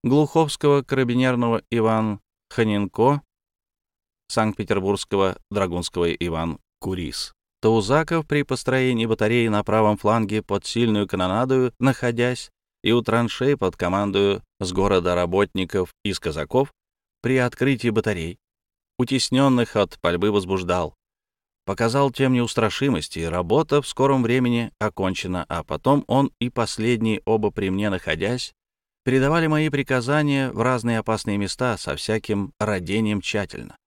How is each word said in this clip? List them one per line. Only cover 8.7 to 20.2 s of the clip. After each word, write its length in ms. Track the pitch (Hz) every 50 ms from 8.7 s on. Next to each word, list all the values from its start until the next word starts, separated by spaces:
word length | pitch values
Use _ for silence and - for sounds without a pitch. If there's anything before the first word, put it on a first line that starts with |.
| 127 131 127 127 127 113 113
батареи 420 | 113 113 - 107 107 117 123 117 113
на 140 | 104 104 104
правом 320 | - 107 110 110 107 107
фланге 460 | 104 - 104 110 113 110 98 107 107
под 240 | - - 101 98 -
сильную 400 | - - 117 120 117 107 104 104
канонадою, 680 | 92 - 95 92 - - 110 127 131 131 131 127 123 - _
находясь 720 | 123 135 127 - - 123 117 117 120 123 127 - - - _ _ _ _ _ _
и 100 | - -
у 100 | 117 120
траншей 540 | 113 - 110 117 117 110 - - 127 135 143
под 200 | 131 101 92 85
командою 680 | - 92 87 92 98 104 101 98 98 101 101 98 - - _ _ _
с 120 | 98 90
города 420 | 90 92 95 101 101 92 85 90 87
работников 760 | 87 90 87 87 98 101 98 _ 95 92 85 - 98 90 - - _ _
из 160 | 104 92 -
казаков, 520 | - 82 73 80 76 - - 127 139 143 _ _ _ _ _ _ _ _ _ _
при 180 | - 120 131 131
открытии 500 | 123 123 - - - 135 139 113 - 120
батарей, 500 | 107 110 - 113 104 87 80 82 92 _ _ _ _ _ _ _ _ _ _ _ _ _
утесненных 760 | 127 - 135 131 - - 127 127 139 139 127 123 117 - -
от 240 | 107 101 - - -
пальбы 300 | - 85 87 87